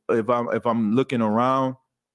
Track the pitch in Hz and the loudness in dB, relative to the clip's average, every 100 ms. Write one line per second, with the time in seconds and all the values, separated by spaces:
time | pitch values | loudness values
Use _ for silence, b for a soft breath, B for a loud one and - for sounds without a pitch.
0 | - 117 110 120 120 113 120 117 104 120 | -2 0 0 -2 -2 -2 0 0 0 0
1 | 135 123 110 110 127 135 131 127 _ _ | 0 0 0 2 2 0 -2 -6 _ _
2 | _ | _